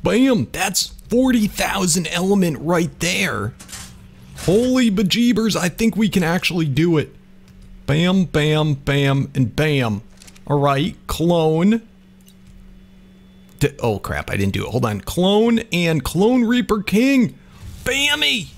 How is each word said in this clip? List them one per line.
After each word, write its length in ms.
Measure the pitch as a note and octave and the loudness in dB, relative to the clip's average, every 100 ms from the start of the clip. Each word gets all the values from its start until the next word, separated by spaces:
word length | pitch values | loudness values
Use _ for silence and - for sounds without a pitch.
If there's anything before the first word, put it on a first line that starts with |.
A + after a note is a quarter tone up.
Bam, 460 | E3+ G#3 C4+ A3+ A#2 | 0 2 2 2 -2
that's 360 | - G3 F3+ - - - | -4 -4 -2 -6 -10 -2
forty 380 | A#3+ C4 B3 G#3 | 0 2 2 0
thousand 600 | - F#3 F#3+ F#3 E3 D#3 | -2 -4 0 0 0 -2
element 500 | E3+ F#3+ G3+ F3 C3+ | -2 0 2 2 0
right 400 | C#3+ E3+ F3+ - | -2 0 0 -4
there. 540 | E3+ F#3 F#3+ G#2 G#2 - - - - - - - - - | -4 -2 -2 -4 -6 -10 -18 -18 -18 -20 -20 -20 -20 -6
Holy 500 | - G3+ B3+ B3+ A#3 | 0 2 2 2 2
bejeebers, 680 | F#3+ F#3+ F3+ A#3+ A3 A3+ E3+ | 2 0 2 2 2 0 0
I 140 | F3+ | -2
think 260 | - A3+ F#3+ | 0 0 2
we 140 | A3 | 0
can 120 | F#3+ | 2
actually 440 | E3 F3 - E3+ D#3+ | 0 0 -2 -2 0
do 320 | C3 E3+ D#3 | 0 2 2
it. 160 | - - - - - - - - - | -2 -12 -20 -20 -20 -20 -20 -12 -2
Bam, 380 | D3+ F3+ F#3+ | 0 2 2
bam, 500 | E3 D#3 D3+ D3+ D#3 | 0 0 2 2 0
bam, 560 | C#3 - C#3 C#3 C#3 - | -2 -2 0 2 0 -2
and 220 | - A#2 - | -2 -2 0
bam. 460 | D#3 C#3+ A#2 G2+ - - - - - | 0 0 0 -4 -8 -20 -20 -20 -4
All 120 | C#3+ | 0
right, 380 | C#3+ C#3 D3 - - | 2 0 -2 -6 -10
clone. 760 | - E3 E3+ D#3 D#3+ F#3+ A3+ - - - - - - - - - - - - - - - - - - | -2 0 2 2 2 2 2 -4 -20 -20 -20 -20 -20 -20 -20 -20 -20 -20 -20 -20 -20 -20 -20 -20 -4
D-, 80 | - - | -4 0
oh, 200 | A#2+ G2 | -2 -2
crap, 300 | - D2 - | -4 -8 -4
I 60 | G2 | -2
didn't 180 | G2 | -2
do 120 | G2 G2 | -2 -4
it. 40 | |
Hold 140 | A2 | -2
on. 160 | A2+ G#2 | -2 -4
Clone 600 | - - F#3 G#3 A#3 A3+ - | -6 0 2 4 2 0 -2
and 300 | E3+ E3+ D#3+ | -2 0 0
Clone 420 | - E3 G#3 B3+ | -2 0 2 2
Reaper 380 | A3+ B3 F#3+ G#3+ | 2 0 0 -2
King. 560 | F#3+ G3 C4 C4+ F#3 - - - - - | 0 2 2 2 0 -4 -20 -20 -18 -8
Bammy! 640 | B3+ C4+ D4 D4 D4 B3+ C#3+ | -4 0 0 0 0 -2 -6